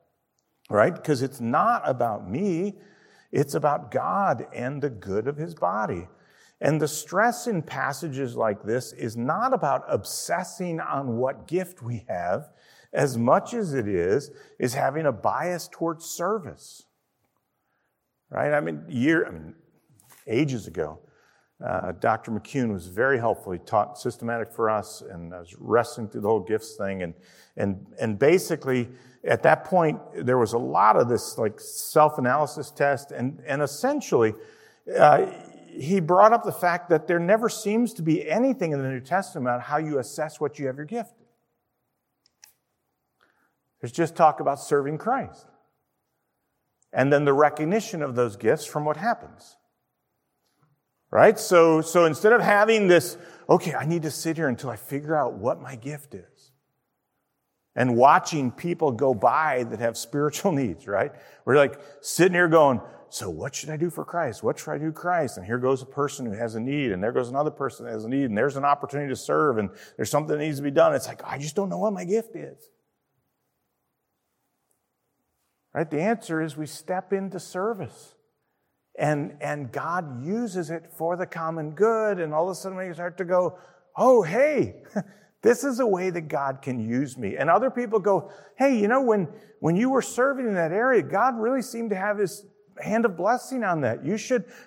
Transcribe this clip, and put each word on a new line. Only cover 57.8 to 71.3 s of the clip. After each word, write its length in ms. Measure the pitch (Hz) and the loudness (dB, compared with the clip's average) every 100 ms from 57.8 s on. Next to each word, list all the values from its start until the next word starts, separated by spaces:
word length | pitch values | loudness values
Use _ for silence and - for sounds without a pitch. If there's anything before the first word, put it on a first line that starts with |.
| 127 117 | 0 6
watching 540 | 135 175 - 156 127 | 8 6 4 -4 -4
people 400 | - 170 170 156 | -4 -6 -2 0
go 240 | 113 139 113 | 2 0 4
by 480 | 123 139 156 127 | 2 2 0 0
that 160 | 117 110 | -2 -4
have 180 | 117 113 | -4 -4
spiritual 540 | - 147 147 - 202 | -6 -4 -4 -2 -2
<laughs> 120 | 143 | 0
needs, 240 | 120 - - | -2 -6 -4
right? 240 | 101 147 - - - - | -2 -2 -6 -20 -10 2
We're, 100 | 143 | 4
like, 240 | 139 - - - | 4 0 -20 -16
sitting 320 | - - 180 | -6 2 4
here 140 | 175 175 | 4 4
going, 320 | 160 143 113 - - - | 6 6 4 -4 -20 -16
"So 180 | - 101 | -12 -10
what 280 | 80 127 - | -8 -10 -10
should 160 | 147 | -10
I 60 | 156 | -4
do 120 | 175 | -4
for 160 | 160 - | -4 -8
Christ? 380 | 175 147 - | -4 -4 -4
What 160 | - 151 | -4 -4
should 100 | - | -6
I 80 | 147 | -6
do 140 | 156 | -6
for 100 | 156 | -6
Christ?" 360 | 175 175 135 - | -2 -2 -2 -6
And 100 | 95 | -6
here 100 | 123 | -2
goes 240 | 127 131 | 0 0
a 60 | 127 | -2
person 400 | - 143 - 120 | -4 -4 -4 -8
who 60 | |
has 200 | 101 117 | -6 -6
a 60 | 110 | -4
need, 320 | 123 147 127 | -4 -2 -2
and 120 | 90 | -2
there 80 | 107 | -2
goes 180 | 127 120 | -2 -2
another 200 | 135 151 | -2 -4
person 380 | - 135 - 120 | -4 -8 -8 -10
that 40 | |
has 140 | 110 110 | -10 -4
a 40 | |
need, 160 | 139 135 | -2 0
and 120 | 104 | 0
there's 180 | 139 135 | 0 0
an 100 | 143 | 0
opportunity 440 | 147 139 143 143 | 0 -2 -6 -6
to 60 | 123 | -6
serve, 420 | - 151 151 110 | -2 0 2 2
and 140 | 98 - - - | -2 -6 -16 -8
there's 140 | - | -2
something 260 | 147 151 147 | -2 -2 -4
that 60 | |
needs 140 | 156 135 | -4 -4
to 60 | |
be 60 | 143 | -2
done. 240 | 139 165 | 4 4
It's 140 | 139 - | 4 -4
like, 160 | - | -12
"I 140 | - | -10